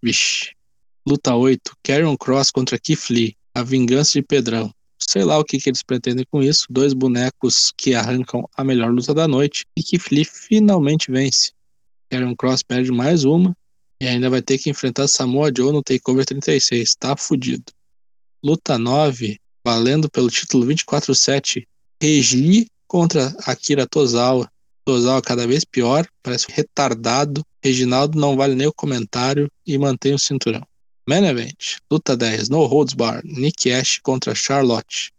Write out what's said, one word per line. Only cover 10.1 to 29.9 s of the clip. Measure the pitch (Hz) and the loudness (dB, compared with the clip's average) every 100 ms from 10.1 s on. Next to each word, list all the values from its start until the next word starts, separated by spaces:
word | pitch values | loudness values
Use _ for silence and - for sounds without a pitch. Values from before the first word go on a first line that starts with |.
Lee | 147 156 | 0 0
finalmente | - - 214 214 190 143 156 - | -6 0 4 6 4 2 0 0
vence. | 127 135 - - _ _ _ _ _ _ | -2 0 0 -2 _ _ _ _ _ _
Karrion | 127 127 120 | -4 -4 -2
Kross | 127 127 | -2 -2
perde | - 123 127 | -2 -2 0
mais | 123 127 170 | 0 2 2
uma, | 135 165 180 175 _ _ _ _ | 4 4 2 0 _ _ _ _
e | 127 | -4
ainda | 123 127 | 0 0
vai | 127 | 0
ter | 120 135 | 0 -2
que | - | -2
enfrentar | 139 131 123 139 | -4 -4 -2 0
Samoa | - 131 131 151 127 | 0 0 0 0 2
Joe | 127 | 2
no | 151 | 2
TakeOver | 135 127 - 131 131 | 0 -2 0 0 0
trinta | 139 143 151 | -4 0 0
e | |
seis, | - 120 113 - | 0 -2 -2 -2
tá | 127 143 | -2 -4
fudido. | - 143 127 127 - _ _ _ _ _ _ _ | -2 -2 -2 -6 -8 _ _ _ _ _ _ _
Luta | 143 165 - 127 | -2 -2 0 -2
nove, | 117 135 151 123 113 101 _ _ | 0 2 2 0 -6 -8 _ _
valendo | - 113 117 147 156 | -2 0 2 2 0
pelo | - 123 | 0 0
título | - - 135 120 | 0 0 0 2
vinte | 156 | -2
e | - | -2
quatro | 143 - | -4 0
sete, | 131 - 139 - - - _ _ _ | 0 2 0 -2 -8 -8 _ _ _
Regi | 151 151 123 127 151 202 226 _ _ | 2 2 4 2 4 4 2 _ _
contra | 180 170 156 131 - - | 0 2 2 -2 -4 -6
Akira | 127 - 143 123 | -6 0 0 0
Tozawa. | - 135 120 123 131 117 _ _ _ | 2 2 2 2 0 -2 _ _ _
Tozawa | - 127 120 131 | -2 0 2 0
cada | - 120 117 | 0 -4 0
vez | 139 | 0
pior, | - - 120 139 175 _ | 0 -2 2 2 0 _
parece | - 120 - | -8 -6 -6
retardado. | - 151 - 139 113 117 123 147 143 156 _ | -4 -4 0 -2 -2 -2 -2 -2 -4 -8 _
Reginaldo | 135 127 127 123 147 156 | -2 0 0 2 0 0
não | 143 135 | 0 2
vale | 139 131 | 2 2
nem | 143 | -2
o | |
comentário | - 147 127 110 123 127 143 143 _ - | -2 -6 -4 -6 -4 -2 0 -2 _ -6
e | 139 | -2
mantém | 139 | 0